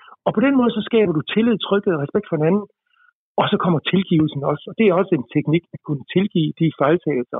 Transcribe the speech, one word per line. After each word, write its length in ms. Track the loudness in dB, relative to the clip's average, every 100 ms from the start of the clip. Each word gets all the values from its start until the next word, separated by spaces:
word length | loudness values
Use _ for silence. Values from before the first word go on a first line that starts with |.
| -20 -8 -4
Og 60 | 0
på 40 | 2
den 80 | 4
måde, 120 | 2 0
så 40 | -2
skaber 240 | 0 2 0
du 40 | -2
tillid, 240 | 0 0 0 0
tryghed 260 | -2 0 -2
og 40 | -2
respekt 220 | -4 -2
for 80 | -2
hinanden, 260 | 2 0 -2 _ _ _ _ _ _ -2
og 60 | 0
så 40 | 0
kommer 160 | 0 0 0
tilgivelsen 480 | -2 2 2 2 -2 -4
også. 120 | -6 -8
Og 40 | 0
det 60 | 2
er 60 | 2
også 120 | 0 -2
en 120 | -2 -4
teknik 280 | 0 -2 _ -16
at 40 | -8
kunne 160 | -8 -2 -2
tilgive 360 | 0 -2 -2 0
de 80 | -2 0
fejltagelser 560 | 0 0 0 -4 -4